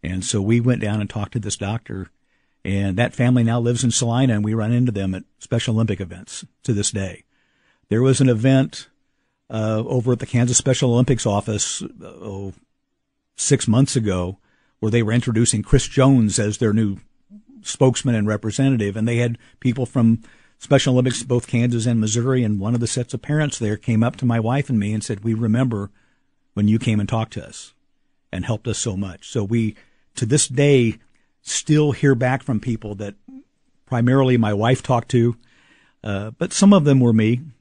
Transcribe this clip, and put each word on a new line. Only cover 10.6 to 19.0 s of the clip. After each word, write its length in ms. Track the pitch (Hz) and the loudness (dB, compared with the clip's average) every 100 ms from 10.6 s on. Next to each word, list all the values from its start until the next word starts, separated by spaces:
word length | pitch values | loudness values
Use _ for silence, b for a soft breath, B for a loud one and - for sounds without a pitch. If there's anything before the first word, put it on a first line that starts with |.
| - 127 131 | 0 0 2
Olympics 320 | 120 127 113 113 | 2 2 2 0
office, 560 | 101 107 104 - - | -2 -2 -4 -4 -8
uh, 240 | - - - | -12 -14 -20
oh, 480 | 87 98 98 98 92 _ _ _ _ _ _ _ - | -16 -14 -12 -12 -14 _ _ _ _ _ _ _ -8
six 320 | - 139 - | 0 0 2
months 280 | 110 135 135 | 2 2 0
ago 420 | 104 92 90 98 _ _ _ _ | -2 -2 -4 -10 _ _ _ _
where 100 | 107 | 0
they 100 | 117 | 0
were 120 | 107 | 2
introducing 500 | 120 127 110 120 107 | 0 0 0 2 0
Chris 240 | - 135 - | 2 2 2
Jones 500 | - 131 131 107 95 | 2 4 6 4 0
as 200 | 104 101 | -2 0
their 160 | 113 | 0
new 240 | 104 107 98 _ _ _ - _ - | 2 0 -4 _ _ _ -20 _ -18
spokesman 540 | - - 131 127 139 113 | -14 2 2 2 -2 0
and 120 | 104 | 0
representative, 720 | 104 110 104 135 127 101 | -2 -4 0 0 2 -2
and 100 | 104 | -2